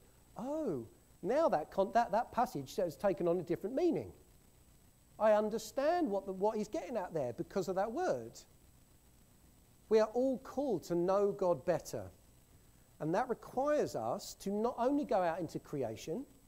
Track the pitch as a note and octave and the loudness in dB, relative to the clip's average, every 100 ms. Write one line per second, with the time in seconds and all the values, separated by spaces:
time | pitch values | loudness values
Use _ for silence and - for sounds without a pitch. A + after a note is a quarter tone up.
0 | - - - - B3 D#4 D4 C#3 A2 - | -20 -20 -16 -10 -6 -4 -4 -4 -6 -16
1 | _ - F3 C#4 D#4+ E3 D#3+ - G3 A#3 | _ -8 -2 2 4 2 0 0 2 2
2 | A3+ G3+ A#3+ - A#3+ D3 C3+ - F3+ - | 4 2 0 0 0 -2 -6 -2 -2 0
3 | G3+ F3+ F3 F3 E3+ - G3 C4+ F4 G3 | 0 2 2 2 0 -2 -2 2 2 2
4 | G2 - - - - - - - - _ | -2 -12 -20 -20 -20 -20 -20 -20 -20 _
5 | _ - G#3+ G#3 G#3+ A3 - - C#4+ F4 | _ 2 4 6 4 -2 -4 -2 2 2
6 | C#4+ G3 F#3+ F#3+ G#3 A3 G#3 D#4+ F4 A3+ | 2 0 -4 0 0 0 -2 -4 -4 -4
7 | F3+ D#3+ B2 A#2 E3+ G3+ F#3 F#3 G#3+ B3+ | -4 -2 -2 -4 -4 -4 -2 -2 -2 0
8 | F4+ C3+ A2+ - - - - - - - | 0 -2 -6 -14 -20 -20 -20 -20 -20 -20
9 | _ - - - - - _ - - A3 | _ -20 -20 -20 -20 -20 _ -18 2 4
10 | A3 A#3+ C4 B3 - - C#4+ F3 - F3 | 4 2 0 0 -4 -4 -2 -2 0 0
11 | F3 G3 G3+ G3 F#3 E3+ - D#3+ - A#2+ | 2 4 2 2 0 2 0 -2 -2 -10
12 | F#2 - - - _ - - - - - | -10 -16 -20 -20 _ -20 -20 -20 -20 -6
13 | D3+ F#3 C4 A3 - - C#4+ D4+ F3 C#3 | -2 0 0 -4 -6 -2 0 2 0 -2
14 | A2+ F3 - - G3 G#3 A#3 B3 A#3+ C#4+ | -2 -4 -6 -10 -4 -2 -2 0 0 0
15 | A3+ G#3 F3+ E3+ D#3+ D3+ - D3 A2+ A2 | 2 2 2 0 -4 -8 -8 -4 -4 -4
16 | - F#3 C#4 - | -6 -8 -8 -16